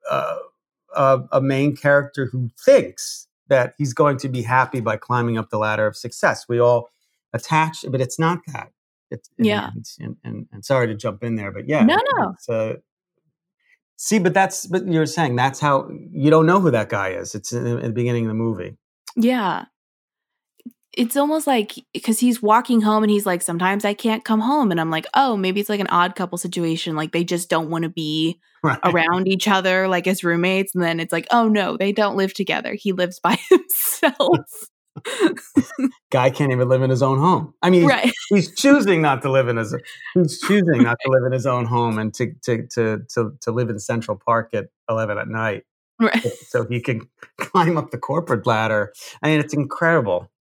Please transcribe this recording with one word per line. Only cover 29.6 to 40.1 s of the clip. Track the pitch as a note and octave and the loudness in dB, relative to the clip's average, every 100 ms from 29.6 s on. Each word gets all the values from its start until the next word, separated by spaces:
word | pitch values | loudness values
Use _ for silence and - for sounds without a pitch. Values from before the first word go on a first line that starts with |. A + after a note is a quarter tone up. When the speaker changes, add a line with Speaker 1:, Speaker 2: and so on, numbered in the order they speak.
| F#3 F#3 F#3+ | 2 0 2
Speaker 2:
like, | F3+ F#3 | 0 0
as | F#3 | -2
roommates." | F3 E3+ F3+ F#3+ F#3+ | 0 0 0 0 -2
And | F3+ | -2
then | E3+ E3 | -2 -2
it's | E3 | -4
like, | E3 - | -4 0
"Oh | A#3+ A3+ | 2 4
no, | G#3 F#3 - | 2 0 -2
they | G3 | -2
don't | G3+ G#3 G3 | 0 0 0
live | F#3+ | -2
together. | - F#3+ - - | -2 -4 -4 -4
He | G#3 G3+ | -6 -6
lives | F3+ F3+ F#3 | -2 -4 -2
by | F3 - | -2 -2
<laughs> | - | 4
himself." | F4+ - - - - D4+ - C4+ F4+ - - - _ _ - | 4 4 -4 -4 0 -2 0 2 2 0 -20 -20 _ _ -14
<laughs> | - B4+ E4+ - - - - - C4 - _ | -10 0 0 -2 -2 -2 -2 -4 -6 -6 _
Speaker 1:
Guy | C3+ B2+ | 2 2
can't | B2+ C#3+ | 2 0
even | B2+ B2+ | 2 2
live | B2+ | 2
in | C3 | 2
his | B2+ | 2
own | C3+ C3+ | 2 4
home. | E3+ D3+ D#3 _ | 2 2 -2 _
I | F3+ | 4
mean, | F3+ | 6
he's, | C#4 | 6
Speaker 2:
Right. | B3 A#3+ - | 4 2 -2
<laughs> | - | 0
Speaker 1:
he's | G3+ E3 | 2 2
choosing | - C#4 C#4+ G3+ E3+ | 2 6 6 6 4
not | D3+ C3 | 4 2
to | C#3 | 2
live | C3+ B2 | 2 2
in | A#2 | -2
his, | G#2+ - - - - | -4 -8 -10 -18 -2